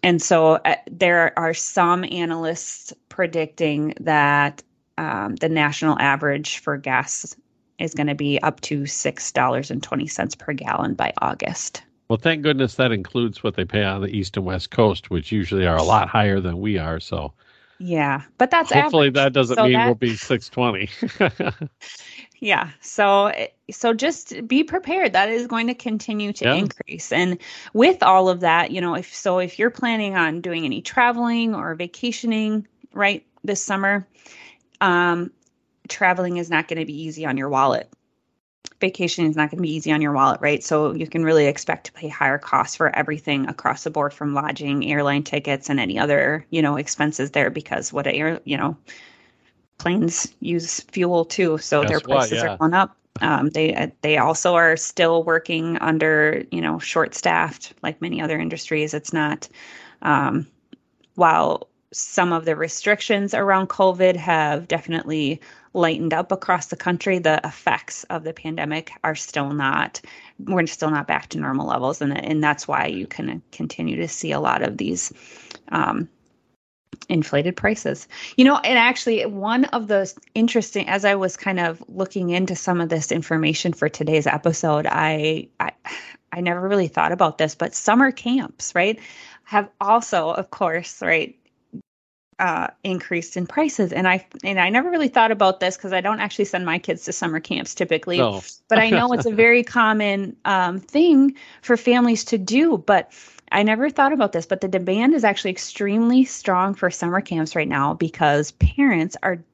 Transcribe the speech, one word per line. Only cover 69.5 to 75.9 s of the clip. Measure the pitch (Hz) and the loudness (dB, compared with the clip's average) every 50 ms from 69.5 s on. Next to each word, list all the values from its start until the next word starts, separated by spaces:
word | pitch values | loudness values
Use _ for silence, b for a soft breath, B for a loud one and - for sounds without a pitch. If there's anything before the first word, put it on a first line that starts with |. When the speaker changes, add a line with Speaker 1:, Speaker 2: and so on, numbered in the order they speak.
Speaker 1:
not, | 143 147 139 135 143 156 - - _ - B B B B B B B B | -2 -2 0 0 2 2 0 -2 _ -14 B B B B B B B B
we're | - - 196 180 165 | -6 -2 0 0 0
still | 156 - - - 156 | 0 -2 -4 -2 0
not | 156 147 143 | 0 -2 0
back | - - 139 - - | 0 -2 -2 -2 -6
to | - - | -8 -6
normal | 151 139 135 135 147 | -6 -4 -4 -4 -4
levels. | - - - 123 131 156 - | -2 -4 -2 -2 -2 -4 -2
And, | 151 139 139 - - | -4 -4 -4 -4 -4
and | - 156 156 151 | -4 -2 0 2
that's | 147 147 143 - | 0 0 -2 -4
why | - 147 139 - | -4 -2 -2 -2
you | - - - 95 | -2 -4 -8 -8
can | - - - - - - 170 - _ - | -10 -10 -10 -8 -8 -8 -10 -12 _ -12
continue | - 165 156 - - 165 160 156 | -10 -10 -10 -8 -6 -6 -6 -4
to | 160 170 165 | -4 -6 -8
see | - - - 160 143 | -8 -8 -6 -6 -4
a | 143 | -2
lot | 151 - - - - | 0 0 0 0 -2
of | - 208 - | -4 -4 -4
these, | - - - - - - - B B B B B B B B B B - | -6 -4 -4 -6 -6 -10 -12 B B B B B B B B B B -6
um, | - 165 151 95 | -4 -2 -2 -2